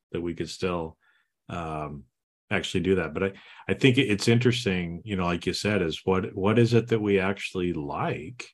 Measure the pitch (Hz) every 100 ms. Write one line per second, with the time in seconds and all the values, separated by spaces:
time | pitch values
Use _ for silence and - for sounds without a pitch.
0 | _ 85 87 82 80 - 95 87 80 -
1 | _ _ _ _ - 87 80 78 76 73
2 | - _ _ _ - 98 - 95 87 95
3 | 78 78 95 - - - - 98 135 127
4 | 135 101 - 120 120 113 101 92 87 85
5 | 107 95 87 87 - - 104 104 82 76
6 | - 110 - 104 98 113 117 120 117 113
7 | 104 98 95 98 - 95 90 82 71 90
8 | 160 123 - 123 -